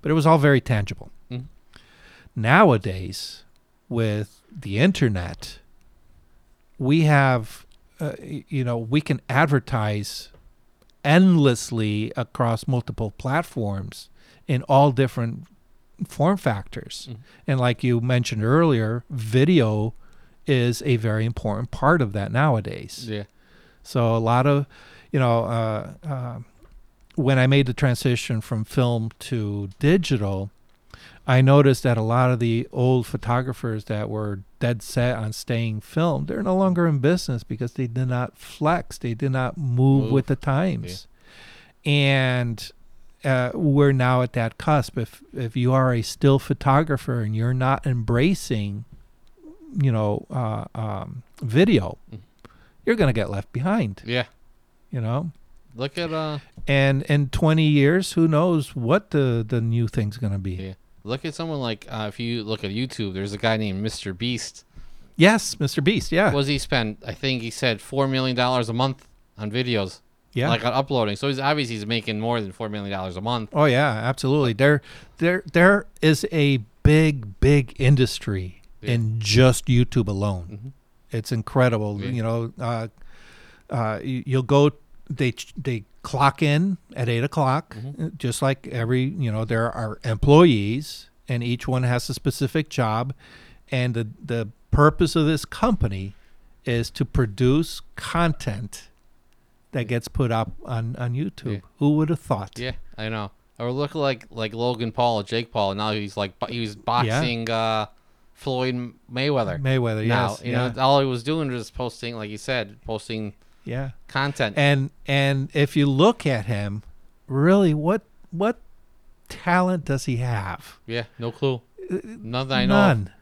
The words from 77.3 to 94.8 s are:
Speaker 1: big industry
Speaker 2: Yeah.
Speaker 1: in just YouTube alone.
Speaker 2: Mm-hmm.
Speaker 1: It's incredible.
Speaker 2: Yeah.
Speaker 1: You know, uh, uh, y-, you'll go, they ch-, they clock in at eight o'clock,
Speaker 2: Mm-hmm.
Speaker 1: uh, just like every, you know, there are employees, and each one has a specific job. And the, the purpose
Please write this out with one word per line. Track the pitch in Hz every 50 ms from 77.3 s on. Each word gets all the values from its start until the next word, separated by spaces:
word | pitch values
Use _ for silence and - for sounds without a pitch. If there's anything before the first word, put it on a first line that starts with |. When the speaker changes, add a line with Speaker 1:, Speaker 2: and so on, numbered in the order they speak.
| 95 -
Speaker 1:
big | - 135 147 143 131 117 -
industry | - 135 127 143 127 131 120 - - - - 101 95 92 92 90 - - - - -
Speaker 2:
Yeah. | - -
Speaker 1:
in | 120 117 113 110 110 113
just | 107 101 104 120 131 127 123 - -
YouTube | - 123 120 123 - - 127 110
alone. | 101 101 98 101 104 98 90 87 87
Speaker 2:
Mm-hmm. | 104 101 113 131 135 _ _ _ _ _ _ _ -
Speaker 1:
It's | 113 110 - 127
incredible. | 113 107 - - 131 127 123 117 110 107 104 104 101
Speaker 2:
Yeah. | 98 98
Speaker 1:
You | 131 120 110
know, | 113 113 117 117 117 107 -
uh, | 131 117 120 113 113 110 _ _ - - - - - - - - - - - _ _ _
uh, | - 123 117 110 107 98
y-, | - 135 131 127 -
you'll | 139 127 131 127
go, | 113 143 139 143 151 147 - _ _ - - - -
they | 139 - 147 123 113
ch-, | - - - - -
they | 135 139 123 113 104 _ _ -
clock | - - - 127 143 139 - -
in | 160 147 147 151 180 196 190 - _ _ -
at | - 123 117
eight | 117 117 120
o'clock, | 143 - 165 143 127 131 151 - _ -
Speaker 2:
Mm-hmm. | 107 113 135 143 139 160
Speaker 1:
uh, | 156 -
just | 151 - 123 113 -
like | 143 135 135 - - -
every, | - 120 113 113 127 127 127
you | 135 185 180 135 113 107
know, | 110 110
there | 107 120 113 113 120
are | - - 113 107 107 - -
employees, | 120 110 107 - 143 143 156 180 170 127 104 101 104 117 135 151 - - - - _ _ _ _
and | - 127 120 120
each | 120 120 123 -
one | - 127 127 127
has | 120 123 120 - -
a | 127
specific | - - 143 - - 147 127 - 160 147 -
job. | - - 123 110 107 113 123 135 131 _ - - - - - - - - - _
And | - 127 123 123 117
the, | 117 113 107 - - -
the | 143 120 117 110 104 - _ _ _
purpose | - -